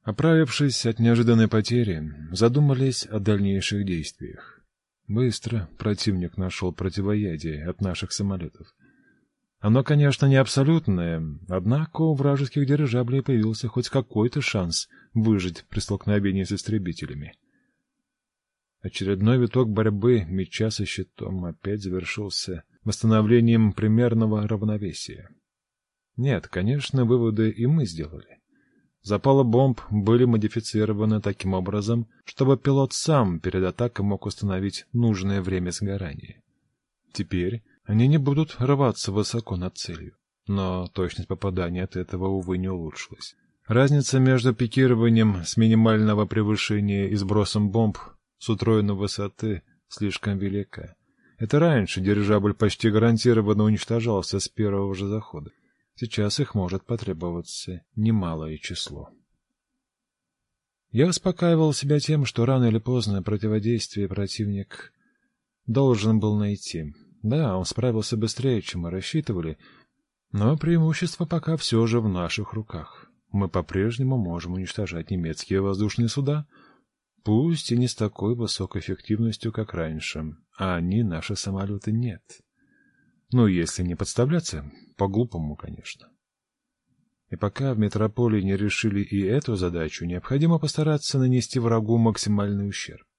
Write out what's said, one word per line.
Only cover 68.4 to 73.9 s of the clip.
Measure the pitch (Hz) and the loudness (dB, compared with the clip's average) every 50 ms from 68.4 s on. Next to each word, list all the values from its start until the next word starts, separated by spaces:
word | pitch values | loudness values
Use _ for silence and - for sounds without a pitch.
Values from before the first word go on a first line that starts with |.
| 135 135 123 104 | 0 0 0 0
чем | - - - 87 | -2 -6 -8 -6
мы | 85 85 | -6 -4
рассчитывали, | 90 95 90 - - 156 147 - 107 87 80 80 76 _ - - _ _ _ _ _ _ _ _ _ _ _ _ - | -6 -6 -6 -4 -4 -4 -2 -2 -4 -4 -4 -6 -8 _ -16 -20 _ _ _ _ _ _ _ _ _ _ _ _ -2
но | 104 104 117 156 | 2 2 2 2
преимущество | 151 160 165 170 165 160 160 156 - 185 160 - - 175 | 2 2 2 4 4 4 2 2 0 -4 -6 -4 -6 -4
пока | - 175 160 - 156 165 | -2 -2 -2 -2 -2 -4
всё | 147 - - 117 113 113 | -2 -2 0 2 2 4
же | 113 113 120 | 4 2 2
в | 110 107 | 2 0
наших | 92 90 87 85 - - 104 - | 0 -2 -4 -4 -4 -6 -8 -8
руках. | - 110 110 _ - 85 76 - - - - _ _ _ _ _ | -8 -10 -10 _ -12 -12 -12 -14 -18 -20 -20 _ _ _ _ _
Мы | - 101 101 | -2 -2 -2
по-прежнему | 87 - 92 82 - - 95 98 113 | 0 -2 -4 -4 -2 -2 0 0 0